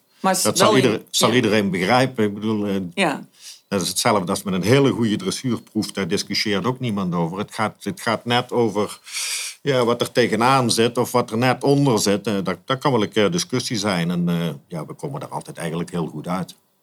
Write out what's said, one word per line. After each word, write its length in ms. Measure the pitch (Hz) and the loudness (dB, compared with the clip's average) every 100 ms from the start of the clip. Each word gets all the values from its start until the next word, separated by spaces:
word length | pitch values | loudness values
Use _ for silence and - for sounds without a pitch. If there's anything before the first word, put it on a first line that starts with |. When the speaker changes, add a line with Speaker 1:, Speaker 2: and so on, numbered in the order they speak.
| _ _ | _ _
Speaker 1:
Maar 120 | 190 | -2
het 60 | 185 | 0
is 60 | 208 | 0
Speaker 2:
Dat 120 | - | 4
Speaker 1:
wel 80 | 190 | 4
Speaker 2:
zal 80 | 131 | 6
Speaker 1:
in-, 60 | |
Speaker 2:
ieder-, 180 | 123 - - | 4 2 -4
zal 180 | - 120 | -2 2
Speaker 1:
ja. 60 | |
Speaker 2:
iedereen 360 | 120 120 107 98 | 2 4 2 2
begrijpen. 540 | 90 92 127 131 127 | 0 2 4 2 0
Ik 100 | 107 | -2
bedoel, 320 | 101 107 107 101 | -2 -4 -2 -2
eh, 80 | 98 90 | -2 -4
Speaker 1:
Ja. 320 | 131 170 135 - _ - - - | -2 -2 -2 -10 _ -20 -18 -4
Speaker 2:
dat 140 | 98 | -4
is 60 | 85 | -2
hetzelfde 420 | - 123 107 90 | 0 2 2 0
als 120 | 92 | -2
met 120 | 101 | -2
een 80 | 92 | -2
hele 280 | 92 139 139 | 4 4 4
goede 260 | - 117 101 | 2 0 0
dressuurproef. 760 | 92 - 127 110 - 107 98 | -4 -4 -4 -4 -4 -4 -4
Daar 160 | - 87 | -4 -2
discussieert 560 | 98 - 98 107 101 | -2 -2 -4 0 0
ook 160 | 104 131 | 0 -2
niemand 340 | 123 101 92 | -2 -2 -2
over. 240 | 85 82 92 | 0 -2 -4
Het 160 | 101 | -6
gaat, 300 | - 107 - | -4 -4 -4
het 160 | 101 92 | -8 -6
gaat 240 | - 107 | -2 -2
net 280 | 117 120 123 | 0 0 0
over, 460 | 120 113 98 101 - - - - - - - | 0 0 0 -2 -6 -12 -8 -6 -6 -8 -6
ja, 220 | 143 127 | 0 2
wat 160 | 117 120 | 2 0
er 120 | 117 | 0
tegenaan 580 | - 110 104 123 135 120 | 2 2 4 4 4 4
zit 280 | 110 117 123 | 2 2 2
of 140 | 117 | 0
wat 180 | 123 120 | 0 0
er 80 | 110 | 0
net 260 | 127 123 | 0 2
onder 340 | 139 143 139 107 | 2 4 4 4
zit. 280 | 104 101 110 | 2 0 0
Eh, 80 | 98 | -2
dat, 160 | 90 90 | -2 -4
dat 140 | - 131 | -4 -2
kan 140 | 151 | 0
wel 100 | 123 | 2
een 60 | 98 | 2
keer 220 | 110 101 | 2 2
discussie 460 | 87 - 127 120 113 | 2 -2 -4 -4 -2
zijn. 340 | 104 92 85 | -2 0 0
En, 180 | 87 87 | 0 0
eh, 200 | 85 82 69 - | 0 -2 -6 -10
ja, 180 | 82 73 | -10 -10
we 60 | |
komen 280 | 71 73 73 | -10 -10 -8
daar 80 | - | -10
altijd 280 | 71 - - | -10 -12 -10
eigenlijk 340 | 82 82 85 | -6 -6 -6
heel 160 | 87 76 | -6 -6
goed 220 | 76 85 | -6 -6
uit. 260 | 92 87 - _ _ | -6 -6 -12 _ _